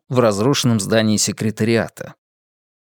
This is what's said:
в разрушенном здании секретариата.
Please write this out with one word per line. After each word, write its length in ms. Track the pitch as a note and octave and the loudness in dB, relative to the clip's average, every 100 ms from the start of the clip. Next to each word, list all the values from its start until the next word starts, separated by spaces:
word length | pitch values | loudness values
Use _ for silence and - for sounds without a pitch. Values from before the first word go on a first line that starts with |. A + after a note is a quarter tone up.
| - | -2
в 100 | B2+ | 2
разрушенном 640 | A#2 G2 B2 C#3 B2 A2+ | 2 2 0 0 0 0
здании 340 | G2 A2+ A2 G#2 | 0 0 2 0
секретариата. 1000 | - - A2 - A2 A2+ E2 - - - _ _ _ _ _ _ _ | -2 -2 -4 -2 0 0 -2 -8 -16 -18 _ _ _ _ _ _ _